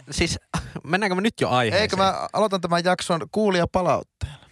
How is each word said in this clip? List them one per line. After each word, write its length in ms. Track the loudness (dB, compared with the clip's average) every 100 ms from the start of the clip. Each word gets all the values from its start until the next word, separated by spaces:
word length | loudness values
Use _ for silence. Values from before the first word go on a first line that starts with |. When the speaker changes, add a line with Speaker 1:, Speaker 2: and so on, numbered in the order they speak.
| -8
Speaker 1:
siis, 280 | -2 -2 -2 -6 -8
<laughs> 220 | -8 -12
mennäänkö 320 | -4 -2 0 0
me 60 |
nyt 200 | 0 0
jo 80 | 0
aiheeseen? 320 | 2 2 2
Speaker 2:
Eikö 140 | 0 2
mä 320 | 0 0 -4
aloitan 280 | 0 0 0
tämän 200 | 0 0 2
jakson 360 | 0 0 -4 -2
kuulijapalautteella? 1080 | 0 2 2 2 0 2 0 -2 _ -10 -10 -20